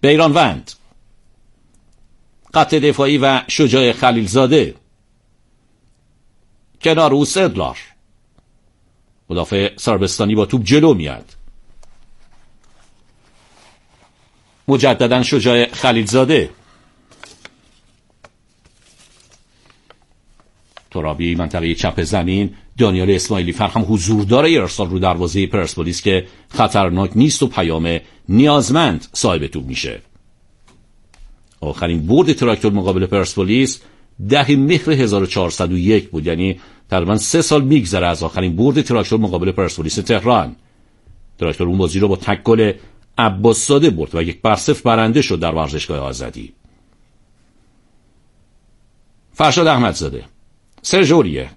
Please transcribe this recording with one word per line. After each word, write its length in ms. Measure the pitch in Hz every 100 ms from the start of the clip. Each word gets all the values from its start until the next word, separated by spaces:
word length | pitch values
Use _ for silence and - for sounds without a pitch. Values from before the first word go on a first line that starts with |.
بیرانوند، 680 | 139 151 160 143 139 71 - - _ _ _ _ _ _ _ _ _ _ _ _ _ _ _ _ _
خط 220 | 165 156 156
دفاعی 420 | 147 139 139 147
و 240 | 135 131 -
شجاع 440 | - 143 127 123
خلیلزاده، 840 | 113 127 117 101 117 127 151 85 - _ _ _ _ _ _ _ _ _ _ _ _ _ _ _ _ _ _ _ _
کنار 320 | 160 160 156
او 120 | 135 147
سدلار، 520 | 190 180 98 71 62 - _ _ _ _ _ _ _ _ _ _ _ _ _ _
مدافع 420 | 87 82 101 98 -
سربستانی 580 | - 104 95 - 104 107
با 100 | 98
توپ 180 | 131
جلو 300 | 98 143 160
میاد. 320 | 110 76 62 - - - - - - - - - - - - - - _ _ _ _ _ _ _ _ _ _ _ _ _ _ _ _ _ _ _ _ -
مجدداً 560 | 135 135 117 123 127
شجاع 500 | 123 139 110 120 120
خلیلزاده، 760 | - 131 113 104 120 131 151 80 - _ _ _ _ _ _ - - - _ _ _ _ _ _ _ - _ _ _ _ _ _ _ _ _ _ _ _ _ _ _ _ _ _ _ _ _ _ _ _ - _
ترابی 440 | 90 78 73 87 87
منطقه 380 | 82 90 82
چپ 300 | 82 95 90
زمین، 520 | 82 101 87 95 101 - - -
دانیال 340 | 113 92 92
اسماعیلی 400 | 95 - 101 87
فر 160 | 85 104
هم 180 | 117 98
حضور 340 | 107 90 110
داره. 280 | 98 123 160
یه 100 | 156
ارسال 280 | 90 - 95
رو 100 | 92
دروازه 480 | 92 85 87 95 92
پرسپولیس 540 | 104 82 - 82 85
که 260 | 104 95 90 - _
خطرناک 640 | - 110 - 95 90 95 104
نیست 280 | 151 -
و 40 | 131
پیام 520 | - 87 80 82 85 - _ -
نیازمند 800 | 101 147 147 113 147 156 80 -
صاحب 340 | - 117 85 71
توپ 180 | 76 65
می‌شه. 360 | 64 65 53 - _ _ _ _ _ - _ _ _ _ _ - - _ _
آخرین 460 | 76 71 85 85 78
برد 260 | 131 180
تراکتور 400 | 139 120 107 107
مقابل 320 | 101 95 92 92
پرسپولیس 760 | 101 92 - 95 117 135 - - _ _ - 98
ده 260 | 143 139 143
مهر 360 | 139 180 -
هزار 320 | 147 120 101
و 20 | 92
چهارصد 460 | 98 87 - 90
و 60 | 90
یک 320 | 90 107 -
بود، 180 | 80 80
یعنی 320 | 82 92 92 - - _
تقریباً 280 | 95 87 104
سه 240 | - 165
سال 220 | - 151
می‌گذره 440 | 131 147 92 95 87
از 160 | 82
آخرین 320 | 82 - 92 85
برد 260 | 127 147
تراکتور 380 | 135 120 95 110
مقابل 320 | 107 87 90
پرسپولیس 440 | 92 90 - 78 107
تهران. 600 | 95 110 107 117 69 - _ _ _ _ _ - - -
تراکتور 280 | 82 80 87
اون 100 | 95
بازی 220 | 87 92
رو 80 | 101
با 80 | 92
تک 280 | - 101
گل 300 | - 113 107 95 - - _ -
عباس 500 | 113 98 110 110 -
زاده 220 | 143 156
برد 260 | 87 73 82
و 60 |
یک 200 | 85 -
بر 140 | 113 107
صفر 260 | - 147
برنده 380 | 120 113 113 113
شد 180 | - 87
در 160 | 82 80
ورزشگاه 440 | 78 76 - 76
آزادی. 540 | 67 64 62 58 55 _ _ _ _ _ _ _ _ _ _ _ _ _ _ _ _ _ _ _ _ _ _ _ _ _ _ _ _
فرشاد 340 | - 151 156 165
احمدزاده، 560 | 131 117 76 73 64 - _ _ _ _ _
سرژ 300 | - 190 160
اوریه 380 | 165 104 69 64